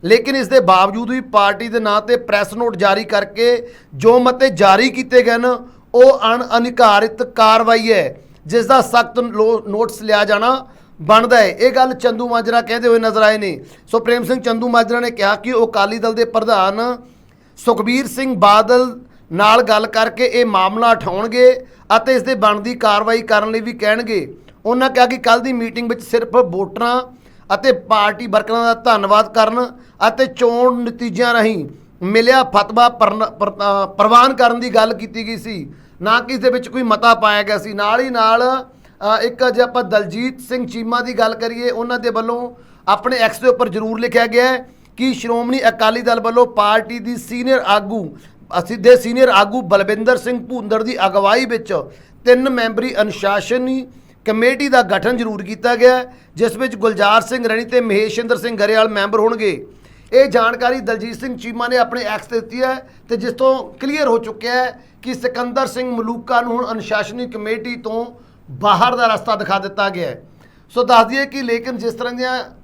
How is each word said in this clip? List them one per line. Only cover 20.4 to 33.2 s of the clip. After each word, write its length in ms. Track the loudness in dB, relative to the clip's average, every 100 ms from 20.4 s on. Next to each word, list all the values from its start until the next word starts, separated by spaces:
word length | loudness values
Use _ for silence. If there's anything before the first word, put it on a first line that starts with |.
| 0
ਮਾਮਲਾ 440 | 2 0 2 2
ਉਠਾਉਣਗੇ 640 | 2 0 -6 -4 4 4 4 -4 -20 0 0
ਅਤੇ 180 | 2
ਇਸ 80 | 0
ਦੇ 120 | 0
ਬਣਦੀ 400 | 0 2 0 -4
ਕਾਰਵਾਈ 480 | -2 0 0 0 -2
ਕਰਨ 280 | 2 0 0
ਲਈ 100 | -4
ਵੀ 120 | -6
ਕਹਿਣਗੇ। 540 | -4 -2 -2 -2 -4 -6 -14 -20 _
ਉਹਨਾਂ 260 | -4 0 0
ਕਿਹਾ 160 | 2 2
ਕਿ 100 | 0
ਕੱਲ੍ਹ 260 | 2 2
ਦੀ 100 | 0
ਮੀਟਿੰਗ 360 | -4 -4 -6 -6
ਵਿੱਚ 140 | -6
ਸਿਰਫ 340 | -2 -4 0 0
ਵੋਟਰਾਂ 640 | 0 -2 -6 -4 -2 -2 -4 -16 _ -20 -4
ਅਤੇ 220 | -2 2 0 2
ਪਾਰਟੀ 380 | 0 2 -2 -2
ਵਰਕਰਾਂ 360 | -2 0 0
ਦਾ 100 | 0
ਧੰਨਵਾਦ 580 | 0 2 0 4 2 2
ਕਰਨ 320 | 2 2 2 -4 -6 -20 _ 0
ਅਤੇ 180 | 2 -2
ਚੋਣ 540 | 2 0 2 2 0
ਨਤੀਜਿਆਂ 500 | -6 -6 -8 -2 0
ਰਾਹੀਂ 320 | 2 2 0 -8 -14 -20 _
ਮਿਲਿਆ 400 | 0 2 4 4
ਫਤਵਾ 440 | 4 0 0 2 2
ਪਰਨ-, 360 | 4 0 0